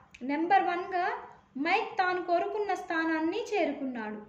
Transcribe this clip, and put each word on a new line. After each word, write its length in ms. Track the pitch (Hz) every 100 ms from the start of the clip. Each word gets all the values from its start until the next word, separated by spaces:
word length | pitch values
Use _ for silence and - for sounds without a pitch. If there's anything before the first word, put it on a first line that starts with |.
| - -
నెంబర్ 420 | 247 294 339 392
వన్గా 540 | 349 349 381 370 381 - - - _ 254
మైక్ 380 | 320 403 427 -
తాను 260 | 359 359
కోరుకున్న 500 | 349 349 403 415 403
స్థానాన్ని 720 | 359 - 330 320 320 320 415
చేరుకున్నాడు. 800 | 466 415 302 277 269 240 214 208